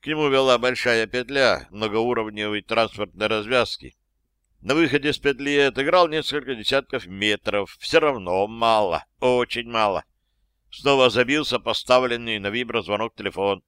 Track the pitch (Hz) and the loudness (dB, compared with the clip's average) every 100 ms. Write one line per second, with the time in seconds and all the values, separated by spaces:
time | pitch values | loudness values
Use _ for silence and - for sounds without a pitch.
0 | - 156 147 135 135 120 123 123 123 117 | -4 0 2 4 4 4 2 0 2 2
1 | 110 127 123 139 127 95 - 101 107 107 | 0 -4 -4 2 2 2 -4 -6 -2 0
2 | 120 120 110 104 104 104 - 113 113 - | 0 -2 -4 -6 -6 -6 -2 0 0 -2
3 | 104 85 107 107 107 127 113 - - _ | -10 -4 -2 -2 -2 -2 -2 -6 -16 _
4 | _ _ _ _ _ _ 95 147 160 139 | _ _ _ _ _ _ -4 0 2 0
5 | 139 135 143 131 139 143 139 120 139 180 | -2 -2 -2 -2 -2 2 0 0 0 2
6 | 175 156 143 143 127 123 104 139 135 90 | 2 0 -6 -8 -8 -8 -2 -2 -2 -8
7 | 90 95 104 104 - 101 95 - - 160 | -8 -4 -2 -2 -2 -4 -4 -10 0 2
8 | 156 127 90 92 104 113 117 113 101 80 | 2 -2 -2 0 0 0 2 2 2 -2
9 | - _ 127 123 120 120 117 117 107 90 | -6 _ 0 2 0 -6 -4 0 0 0
10 | - _ _ _ _ _ _ - 139 139 | -8 _ _ _ _ _ _ -4 2 6
11 | 127 107 123 147 143 120 110 110 - 127 | 6 4 2 0 -2 -4 -4 -6 4 4
12 | 127 117 117 107 101 110 123 117 98 104 | 4 -4 -4 -4 -4 -4 -2 -4 -2 -4
13 | 113 - 98 90 98 95 | -4 -6 -8 -2 -2 -2